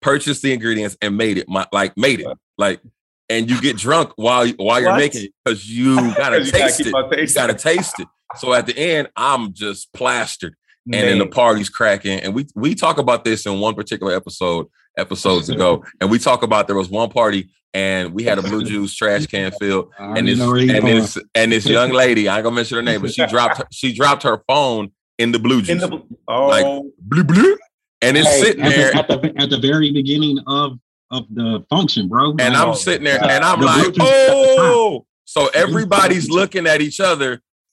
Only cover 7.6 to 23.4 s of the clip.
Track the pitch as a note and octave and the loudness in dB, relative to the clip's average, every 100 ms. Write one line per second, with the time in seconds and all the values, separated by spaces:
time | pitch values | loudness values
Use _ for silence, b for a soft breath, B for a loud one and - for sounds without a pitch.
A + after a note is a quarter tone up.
7.6 | D#3 F3 - - F3 _ - - B2+ B2 | -2 -2 -2 -10 -16 _ -20 -10 0 0
8.6 | A2 A#2+ E3+ D#3 C3+ G2 C3 C3 G#2+ F#2 | 0 -4 -2 -2 -4 -4 -2 0 -4 -8
9.6 | G#2 G2 - - B2 B2 A2 - E2+ - | -10 -10 -16 -6 -4 -2 -6 -10 -14 -16
10.6 | _ _ A#2+ G#2+ G2 G2 F#2 B2+ A#2+ G#2+ | _ _ -6 -2 0 0 0 2 2 2
11.6 | G2 - A2+ G2 G2+ F#2+ G2 A#2 C#3+ G#2 | -4 0 0 0 -2 -6 -4 -6 -8 -4
12.6 | C#3+ G3+ E3 D#3 B2+ A#2 A#2 A2 G#2 G2 | -4 0 0 0 0 0 0 -4 -4 -2
13.6 | G#2+ G2+ G#2 G#2+ F#2+ F#2 F#2+ - F2+ E2+ | -4 -4 -8 -6 -4 -4 -6 -6 -4 -4
14.6 | - _ _ - E2 F#2 G2 F2+ D#2 D#2 | -8 _ _ -10 -8 -4 0 0 0 0
15.6 | F2+ E2 B _ F#2+ A2+ C#3+ B2 A2+ G#2+ | 2 2 B _ 0 2 2 0 2 0
16.6 | G2+ G2 F#2 G#2 A2+ B2 A2 G2 F#2 _ | 0 -2 -2 -4 -2 0 0 0 -6 _
17.6 | _ F#2+ F#2+ F#2+ F2+ F#2+ A#2 G2 F#2+ G#2+ | _ -4 -2 -2 -4 -4 -2 -2 -2 -6
18.6 | G2+ G#2 G2+ - G#2+ G2+ - G2 F#2+ - | -4 -6 -6 -2 -2 0 -2 -6 -6 -4
19.6 | G#2 F#2+ - - G2+ A2 - B2 B2 B2 | -2 -2 -4 -14 -8 -2 0 0 0 2
20.6 | B2+ G#2+ A2 A2+ G#2 - - A2+ A2+ A2+ | 2 2 4 2 0 -8 -4 0 2 2
21.6 | G#2 A#2 B2+ B2+ B2+ A2 G2+ G#2 A2+ A#2+ | 2 2 2 4 4 4 2 0 -2 -2
22.6 | A2+ A#2+ A#2+ G#2+ A#2 A#2+ - A#2+ | -4 -4 -2 -2 -4 -2 0 2